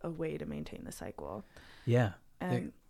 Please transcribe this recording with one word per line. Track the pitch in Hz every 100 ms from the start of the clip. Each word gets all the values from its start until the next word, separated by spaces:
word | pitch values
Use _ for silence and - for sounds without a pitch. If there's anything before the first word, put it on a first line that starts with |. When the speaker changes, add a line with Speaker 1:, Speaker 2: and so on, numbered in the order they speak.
Speaker 1:
a | 170
way | 160 160 151
to | 147
maintain | 147 151 -
the | -
cycle. | - - - 71 202 - - - - -
Speaker 2:
Yeah. | 120 110 - - -
Speaker 1:
And, | 180 123 -
Speaker 2:
It | - -